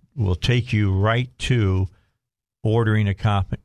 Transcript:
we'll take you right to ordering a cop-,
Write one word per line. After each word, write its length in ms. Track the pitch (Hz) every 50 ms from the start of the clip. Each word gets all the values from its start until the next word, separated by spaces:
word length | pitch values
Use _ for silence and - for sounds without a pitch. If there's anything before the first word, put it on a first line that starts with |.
| _ _ - 147
we'll 160 | 107 90 90
take 360 | - - - 120 123 - -
you 220 | 113 107 104 98 95
right 440 | 95 101 110 113 120 127 123 - -
to 500 | - - 127 120 104 95 92 92 92 - - _ _ _ _ _ _ _ _ _ _ _ _ _ -
ordering 440 | 110 110 117 113 107 107 107 107 101
a 60 | 98
cop-, 400 | - - 110 101 98 92 - - - _